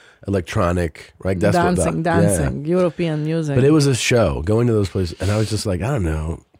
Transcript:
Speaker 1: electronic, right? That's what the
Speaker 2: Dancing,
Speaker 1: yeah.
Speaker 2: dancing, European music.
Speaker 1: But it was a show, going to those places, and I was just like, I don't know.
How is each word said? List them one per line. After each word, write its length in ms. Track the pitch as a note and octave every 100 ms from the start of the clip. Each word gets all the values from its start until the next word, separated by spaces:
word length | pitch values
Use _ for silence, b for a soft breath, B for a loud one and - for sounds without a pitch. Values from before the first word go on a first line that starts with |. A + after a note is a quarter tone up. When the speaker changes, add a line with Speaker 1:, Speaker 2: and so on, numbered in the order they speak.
| b b -
Speaker 1:
electronic, 840 | G2 F2 A2 F2 F2+ E2+ - - -
right? 200 | F#2 F#2+
That's 160 | G2 F3
what 200 | F3 F3+
the 60 |
Speaker 2:
Dancing, 140 | E2 - D#3+
Speaker 1:
yeah. 140 | -
Speaker 2:
dancing, 440 | - F#2 C2+ B1+ D3
European 580 | F3+ F3+ D#3 E3+ D3+
music. 320 | D3+ E3 D#3 C3+
Speaker 1:
But 80 |
it 80 | C3+
was 140 | D#3 C#3
a 80 | C3
show, 460 | - B2 G2 C2
going 260 | E2 A2 B2
to 60 |
those 160 | A2 G2
places, 300 | G2+ F2+ -
and 100 | F#2+
I 60 | G#2
was 120 | G#2+
just 160 | G#2+ A2
like, 160 | F2+
I 60 | F#2+
don't 160 | C#3+
know. 400 | E2+ D#2 D#2+ E2 _ _